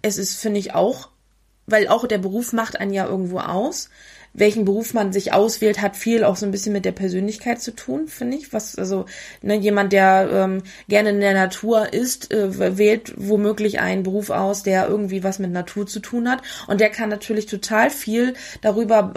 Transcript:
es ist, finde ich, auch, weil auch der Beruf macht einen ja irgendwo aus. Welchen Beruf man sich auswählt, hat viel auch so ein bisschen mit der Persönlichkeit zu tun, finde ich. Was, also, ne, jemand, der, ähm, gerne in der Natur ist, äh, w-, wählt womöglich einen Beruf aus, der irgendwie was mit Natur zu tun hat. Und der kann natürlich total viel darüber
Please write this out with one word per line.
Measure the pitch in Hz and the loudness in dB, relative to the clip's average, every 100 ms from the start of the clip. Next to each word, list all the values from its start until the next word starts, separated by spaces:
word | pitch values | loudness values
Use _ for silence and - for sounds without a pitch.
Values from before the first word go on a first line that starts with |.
es | 214 196 | -4 -2
ist, | 196 - | -4 -4
finde | 220 202 | -2 -2
ich, | 190 | -2
auch, | 165 196 262 - _ _ _ _ _ - | 0 0 0 -10 _ _ _ _ _ 0
weil | 214 202 | 2 4
auch | 233 240 | 2 2
der | 214 | -2
Beruf | 190 202 240 | -2 -4 -2
macht | 226 226 - | -4 -4 -4
einen | 196 | -4
ja | 196 185 | -2 -2
irgendwo | 190 180 180 | -2 -4 -4
aus. | - 180 254 359 - - - - - - | -4 -2 -2 -6 -12 -18 -20 -20 -12 2
Welchen | 208 220 196 | 2 4 2
Beruf | 202 220 226 | 0 -2 -2
man | 202 | 0
sich | 196 - | 0 2
auswählt, | 185 220 - 214 208 | 4 4 2 0 2
hat | 202 196 | -2 -2
viel | 226 233 | 0 2
auch | 208 190 | 2 2
so | 202 | -2
ein | |
bisschen | 196 214 | -4 -2
mit | 202 185 | -2 -2
der | |
Persönlichkeit | 185 190 180 202 214 247 233 | -2 -2 -2 -4 -4 -6 -6
zu | - | -8
tun, | 233 - 269 311 | -12 -8 -6 -6
finde | - 240 277 | -8 -6 -6
ich. | 294 | -6
Was, | 220 214 - | -8 -8 -6
also, | 185 196 190 - - - | -4 -4 -6 -14 -18 -8
ne, | 202 208 | -2 0
jemand, | 208 202 202 | 2 2 4
der, | 196 190 190 190 | 6 8 6 4
ähm, | 196 190 190 190 - - | 2 2 -2 -6 -14 0
gerne | 202 208 | 2 4
in | 202 | 4
der | 202 196 | 4 4
Natur | 185 - 214 220 214 | 2 0 0 2 2
ist, | - 247 - - | -2 -2 -4 -4
äh, | 220 196 190 | -2 0 0
w-, | 185 190 | 0 4
wählt | 208 220 - - | 4 4 0 -8
womöglich | 196 208 208 214 214 - | 0 2 2 0 0 0
einen | 185 190 | 0 0
Beruf | 185 196 202 | -2 -2 -2
aus, | - 190 196 | 0 0 0
der | 196 190 190 | 2 2 2
irgendwie | 208 202 190 | 0 -2 -2
was | 190 190 | -2 -2
mit | 185 | -4
Natur | 180 180 208 202 | -4 -6 -6 -8
zu | 226 | -8
tun | - 240 233 | -6 -4 -2
hat. | 254 - - - | -2 -6 -12 -2
Und | 202 | 2
der | 214 | 2
kann | 226 226 | 0 -4
natürlich | 208 - 214 214 | -4 -4 -4 -4
total | 196 - 220 254 | -6 -2 2 2
viel | 285 - 226 247 254 - - | 0 -2 0 0 -2 -12 -4
darüber | 214 202 220 220 190 | 0 0 4 4 4